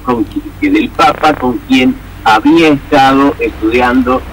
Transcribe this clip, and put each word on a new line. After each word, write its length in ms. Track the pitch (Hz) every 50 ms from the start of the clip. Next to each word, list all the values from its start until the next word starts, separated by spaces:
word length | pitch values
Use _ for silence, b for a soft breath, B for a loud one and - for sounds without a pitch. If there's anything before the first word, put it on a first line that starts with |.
| -
con 220 | - 247 233 -
qui-, 160 | - - 302 302 311 - -
que 100 | - 294
del 180 | 285 320 - -
Papa 440 | - - - - - - - 156 147
con 240 | - - 123 123 - - -
quien 260 | 262 - 127 131 127 - - - - - -
había 460 | 147 - - - 143 160 170 165 156
estado 680 | 147 139 - - 151 147 - 135 135 135 139 139 - -
estudiando 800 | - 113 - - 110 110 113 123 123 123 123 131 127 123 127 131 - -